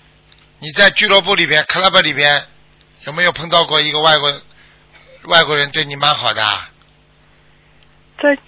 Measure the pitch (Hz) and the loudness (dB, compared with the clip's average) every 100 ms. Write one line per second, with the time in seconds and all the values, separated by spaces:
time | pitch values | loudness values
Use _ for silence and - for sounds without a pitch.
0 | _ _ _ _ _ _ 151 156 202 202 | _ _ _ _ _ _ -6 2 2 2
1 | 208 196 185 190 160 151 151 175 185 180 | 2 2 2 0 0 0 0 0 2 2
2 | 156 139 147 143 - - _ _ _ _ | 0 2 2 0 -4 -18 _ _ _ _
3 | - 160 175 156 165 170 151 151 151 147 | -12 -2 -2 -2 0 0 2 0 -2 0
4 | 156 151 143 143 - _ _ _ _ - | 2 2 0 -4 -12 _ _ _ _ -20
5 | - - 165 170 147 151 143 151 143 139 | -20 -20 0 0 2 0 -2 -4 -6 -2
6 | 143 139 120 107 107 98 - _ _ _ | -2 0 -2 -2 -2 -2 -8 _ _ _
7 | _ _ _ _ _ _ _ _ _ _ | _ _ _ _ _ _ _ _ _ _
8 | _ - 285 277 | _ -4 -2 -2